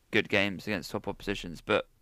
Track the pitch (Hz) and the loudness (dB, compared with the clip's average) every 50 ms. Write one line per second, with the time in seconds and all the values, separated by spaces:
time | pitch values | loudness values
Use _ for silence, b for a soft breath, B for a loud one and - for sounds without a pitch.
0 | _ _ - 107 98 - - 101 98 101 92 80 - 104 107 90 - - - 104 | _ _ 2 2 2 4 2 2 2 2 -2 -4 -4 -4 -4 -4 -4 -6 -8 -6
1 | - 101 98 - - - 101 - - 87 78 73 - - 107 92 - - _ _ | -6 -6 -8 -6 -4 -4 -4 -4 -6 -10 -12 -6 0 2 2 2 2 -2 _ _